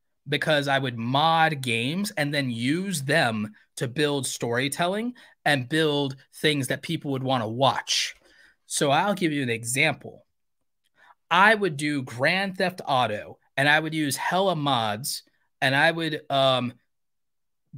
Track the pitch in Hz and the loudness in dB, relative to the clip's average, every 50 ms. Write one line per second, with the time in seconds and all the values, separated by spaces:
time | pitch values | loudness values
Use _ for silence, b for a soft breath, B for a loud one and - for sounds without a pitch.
0 | _ _ _ _ - 135 151 143 - 165 151 143 139 139 139 135 135 127 120 113 | _ _ _ _ -6 -4 -4 -2 0 2 0 0 2 2 0 0 0 -2 -4 -4
1 | 113 123 131 143 156 165 165 160 160 156 156 139 127 123 113 113 117 135 165 190 | -2 0 2 2 4 4 4 4 4 2 2 -2 -2 -2 -2 0 0 -2 -2 -2
2 | 202 202 - 156 147 143 147 143 135 127 117 113 120 135 156 180 190 202 175 143 | -4 -4 -2 -4 -2 -2 0 -2 -2 -2 -2 -2 0 0 0 0 -2 -4 -6 -4
3 | 135 139 147 165 135 117 110 107 107 107 b b b b b - 143 120 120 160 | -2 0 2 2 2 2 0 -2 -4 -6 b b b b b -6 -6 -4 -2 0
4 | 147 143 143 139 127 - - - 131 117 117 123 139 139 - - 175 180 196 214 | 0 0 0 -2 -4 -4 -6 -4 -4 -2 -2 -2 -2 -2 -2 -2 -2 -2 -2 -4
5 | 233 247 247 B B B B B - 156 143 131 120 123 156 160 160 151 143 143 | -4 -6 -8 B B B B B 0 0 0 0 0 0 0 2 2 2 2 0
6 | 143 135 135 b b b - - - 156 151 143 123 - - 139 - - 165 151 | 0 -2 -4 b b b -8 -2 0 0 2 0 0 -2 -4 -4 -4 -6 -6 -4
7 | - 143 135 131 131 131 131 123 107 107 113 127 135 123 107 - - - - - | -4 -4 -4 -2 0 0 0 0 0 -2 0 2 2 2 2 0 -2 -4 -2 -2
8 | - - - _ b b b b b b b b b - - - 160 143 139 160 | -2 -4 -8 _ b b b b b b b b b -6 -2 0 2 4 4 4
9 | 190 214 196 - 185 156 147 143 131 120 113 113 117 120 127 139 156 156 - - | 2 2 0 0 0 -2 -2 -2 -2 -2 -4 -4 -4 -4 0 0 0 0 0 -4
10 | - - - - _ _ _ _ _ _ _ _ _ _ _ _ _ b b b | -10 -18 -18 -20 _ _ _ _ _ _ _ _ _ _ _ _ _ b b b
11 | b b b b _ - 165 180 196 214 226 208 202 175 147 139 151 147 147 139 | b b b b _ 2 4 6 8 6 6 4 2 -2 -2 -2 -4 -2 -2 -4
12 | 131 120 110 120 135 160 180 190 202 190 185 - 190 180 185 - - - 139 123 | -6 -6 -4 0 0 0 2 0 -2 -4 -2 -2 -2 -2 -2 -6 -4 0 2 2
13 | 123 107 104 101 - - - _ _ _ - 135 139 147 151 156 160 156 160 156 | 2 2 -2 -6 -8 -12 -18 _ _ _ -2 0 2 4 4 2 2 0 -2 -2
14 | 151 139 135 - - - 175 185 196 190 170 151 143 143 131 117 113 107 104 113 | -2 -2 -2 -4 -4 -2 0 2 2 2 0 0 0 0 2 2 0 -2 -2 -4
15 | 143 - - - - _ _ _ _ _ _ - 143 131 135 143 156 165 170 165 | -6 -8 -8 -10 -12 _ _ _ _ _ _ -2 0 2 4 4 4 4 2 0
16 | 165 156 156 151 - - 139 135 135 135 131 123 120 120 - _ _ _ _ _ | -4 -4 -6 -6 -6 -2 0 2 4 4 2 2 -2 -4 -8 _ _ _ _ _
17 | _ _ _ _ _ _ _ _ _ _ _ _ _ _ - | _ _ _ _ _ _ _ _ _ _ _ _ _ _ -10